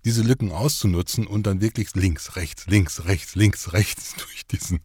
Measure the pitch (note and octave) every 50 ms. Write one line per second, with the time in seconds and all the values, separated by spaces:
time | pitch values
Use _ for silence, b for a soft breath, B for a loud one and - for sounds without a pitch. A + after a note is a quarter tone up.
0 | - A2+ A#2 A2+ A2 A#2 C3 - A#2 F#2+ E2+ - A2+ D3 - - - G2+ F2 F2
1 | E2 - - A#2+ G#2+ - G2+ G#2+ G#2 G#2 G2 F#2 G#2 A2+ - - G2+ - - G2
2 | F#2+ F#2 D#2 - - - - F2+ E2+ - - - - F2+ G2 G#2 F2+ D#2+ - -
3 | D#2+ F#2 G2 D#2+ - - - F#2 G#2 G2+ - - - - E2 G#2 G2 - - -
4 | - - - - - - - - - - - - - - F2 D#2